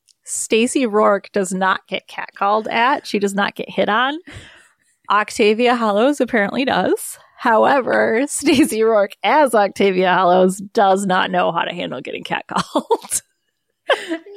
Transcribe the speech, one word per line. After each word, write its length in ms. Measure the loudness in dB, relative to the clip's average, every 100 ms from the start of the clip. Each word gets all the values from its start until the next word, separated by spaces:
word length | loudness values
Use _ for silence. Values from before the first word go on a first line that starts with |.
| _ _
Stacey 640 | -12 -8 -2 0 2 0 0
Rourke 440 | 2 2 2 -2
does 200 | -4 -4
not 340 | -2 -2 -2 -4
get 200 | -10 -10
catcalled 600 | -14 -12 -4 0 0 -2
at. 360 | -2 0 -2 -4
She 120 | -4
does 160 | -2
not 220 | -2 -4 -6
get 120 | -10
hit 200 | -4 -2
on. 300 | 0 -2 -6 -12 -20 -20 -20 _ _ _ _ -2
Octavia 640 | -2 -2 0 2 2 2
Hollows 460 | 2 0 2 2 0
apparently 440 | -2 0 -2 -2
does. 540 | -2 0 0 -2 -6 -16 _ -6
However, 840 | 0 4 4 2 0 0 0 0
<laughs> 40 | -2
Stacey 540 | -2 0 2 2 2
Rourke 320 | 2 2 0 -2
as 280 | 0 4 4
Octavia 600 | 4 2 2 0 2 2
Hollows 440 | 4 4 4 4 0
does 480 | -6 2 4 2 0
not 240 | 0 0
know 180 | -2 -2
how 120 | -2
to 100 | -4
handle 260 | -6 -8 -10
getting 240 | -12 -12
catcalled. 1000 | -8 -8 -6 -6 -4 -4 -2 -4 -4 -10 -10
<laughs> 40 | _ _ _ _ _ -2 -2 -2 -10 -10